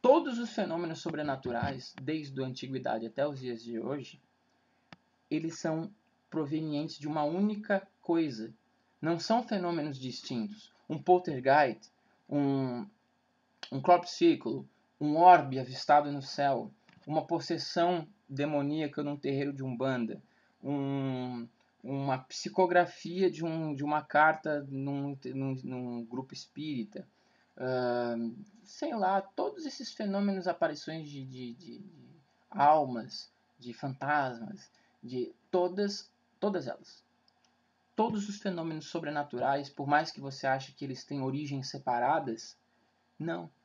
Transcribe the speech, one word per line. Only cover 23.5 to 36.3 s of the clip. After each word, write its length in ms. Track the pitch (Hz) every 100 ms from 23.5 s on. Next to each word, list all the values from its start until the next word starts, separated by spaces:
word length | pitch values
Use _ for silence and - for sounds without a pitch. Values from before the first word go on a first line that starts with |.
| 160 160
de 100 | 139
uma 180 | 147 151
carta 640 | 147 147 156 156 160 147 139
num, 480 | 135 139 143 143 139 127
num, 300 | 135 135 131
num 420 | 127 127 123 120 117
grupo 280 | 123 131
espírita, 760 | - - - 156 131 104 - - _ _ _ _ -
ahn, 760 | 131 127 123 120 120 117 117 123 208 -
sei 300 | - - 311
lá, 280 | 233 185 196
todos 440 | 196 - 415 415 302
esses 260 | - 226
fenômenos, 560 | - 214 196 202 190 180
aparições 640 | 165 160 147 - 160 151
de, 160 | 143 131
de, 280 | 127 123
de, 260 | 117 - -
de 420 | 202 160 123 - _ _ _
almas, 840 | 202 143 156 135 120 107 - - _ _ _
de 160 | 120
fantasmas, 960 | 117 139 135 139 151 131 120 107 101 - _ _ _
de 320 | 123 127 120 - _
todas, 600 | 185 180 185 202 202 - _ _